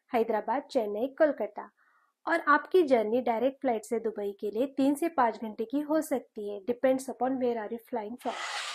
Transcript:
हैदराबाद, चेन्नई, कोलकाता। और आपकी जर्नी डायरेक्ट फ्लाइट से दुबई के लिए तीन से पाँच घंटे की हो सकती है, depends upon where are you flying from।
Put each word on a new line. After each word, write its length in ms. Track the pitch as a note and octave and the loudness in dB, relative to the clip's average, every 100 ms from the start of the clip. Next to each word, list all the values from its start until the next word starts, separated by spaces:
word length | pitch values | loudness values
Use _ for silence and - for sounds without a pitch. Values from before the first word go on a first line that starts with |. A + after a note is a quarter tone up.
| _ | _
हैदराबाद, 480 | A3+ A3+ G#3+ G#3+ C4 | 0 0 0 -2 -4
चेन्नई, 440 | - B3+ G#3+ G#3 C4+ | -2 -2 -2 -2 -2
कोलकाता। 640 | - D#4 C4+ G#3+ - G#3 _ _ _ _ _ - | 2 2 2 -6 -8 -16 _ _ _ _ _ -2
और 120 | E4 | 0
आपकी 420 | D4+ D4 - F#4 | 4 2 4 4
जर्नी 380 | D4 A#3+ G#3+ A#3+ | 6 4 4 0
डायरेक्ट 400 | B3 A3+ C4 C4+ | 0 0 0 0
फ्लाइट 240 | C4 A3 | -2 -2
से 140 | - A3+ | -2 -4
दुबई 380 | A3 G3+ G3+ G3+ | -4 -4 -6 -6
के 100 | G#3 | -4
लिए 160 | G#3 C#4 | -2 -2
तीन 280 | C#4 C4+ | 2 2
से 140 | C#4+ E4+ | 2 0
पाँच 340 | D4+ A#3 G#3 | 2 0 0
घंटे 220 | A3 G#3+ | -6 -6
की 160 | A3 C#4+ | -4 -4
हो 200 | D4 D#4 | 0 0
सकती 540 | D#4 B3 - - G3+ | 0 -4 -6 -10 -8
है, 60 | G3+ | -6
depends 420 | F#3+ A#3+ C4 C4 | -4 0 2 2
upon 260 | C4 A3+ B3+ | -2 -4 -2
where 240 | C4 B3 A#3 | 0 -2 -2
are 160 | G#3 | -6
you 60 | A#3 | -10
flying 420 | - A#3 G#3 B3 | -8 -8 -8 -8
from। 140 | B3 - - - - | -8 -6 -8 -8 -8